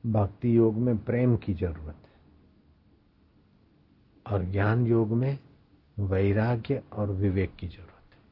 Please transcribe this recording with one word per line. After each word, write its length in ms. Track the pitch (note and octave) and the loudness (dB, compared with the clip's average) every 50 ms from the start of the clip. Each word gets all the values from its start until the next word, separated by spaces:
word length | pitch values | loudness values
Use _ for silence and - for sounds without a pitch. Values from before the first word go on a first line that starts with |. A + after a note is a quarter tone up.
| - | -4
भक्ति 500 | A#2 G#2+ G#2+ G#2 F#2+ - - - A#2+ A#2 | 0 0 0 0 0 -4 -4 -2 2 4
योग 180 | A#2 A#2 A2+ G#2+ | 6 4 4 2
में 300 | A2 B2 B2 A#2+ G#2 - | 2 0 0 0 -2 -2
प्रेम 320 | - A#2 A#2+ B2+ B2 A#2+ | -2 -2 2 2 2 2
की 180 | G#2+ - - G2 | 0 0 -4 -4
जरूरत 420 | E2+ - F2 D#2+ D#2+ D#2 D2+ C#2+ | -2 -2 -4 -4 -8 -12 -14 -14
है 240 | - - - _ _ _ _ _ _ _ _ _ _ _ _ _ _ _ _ _ _ _ _ _ _ _ _ _ _ _ _ _ _ _ _ _ _ _ _ _ _ _ _ _ - _ | -16 -20 -20 _ _ _ _ _ _ _ _ _ _ _ _ _ _ _ _ _ _ _ _ _ _ _ _ _ _ _ _ _ _ _ _ _ _ _ _ _ _ _ _ _ -20 _
और 180 | - G#2 G2 F2+ | -4 -4 -2 -2
ज्ञान 420 | F2+ F#2+ G2 G2+ G#2+ A2 A#2+ B2 | -2 -2 0 2 2 2 2 2
योग 220 | A2+ A#2 A2+ A2+ G#2 | 2 2 2 2 2
में 300 | A2+ A#2 B2+ C3+ C#3 C#3 - - - _ _ _ _ _ _ _ _ - | 0 0 0 0 -2 -4 -10 -20 -20 _ _ _ _ _ _ _ _ -4
वैराग्य 840 | G2+ F#2+ F#2+ F#2+ G2 G2+ G2+ G#2+ G#2+ A#2 B2 A#2 A2 - C#3 B2+ - - - | -2 0 2 2 2 4 4 2 2 2 0 -2 -2 -4 -4 -6 -6 -10 -8
और 180 | A2+ G#2+ G2+ | -6 -4 -4
विवेक 460 | G2+ F#2 G2+ G2+ F#2 G2 F#2+ F2+ - | -2 0 0 0 2 0 -2 -2 -4
की 120 | - - F2 | -10 -12 -12
जरूरत 220 | - - - - | -12 -14 -20 -20
है। 300 | - - - _ - - _ - | -20 -20 -20 _ -20 -20 _ -20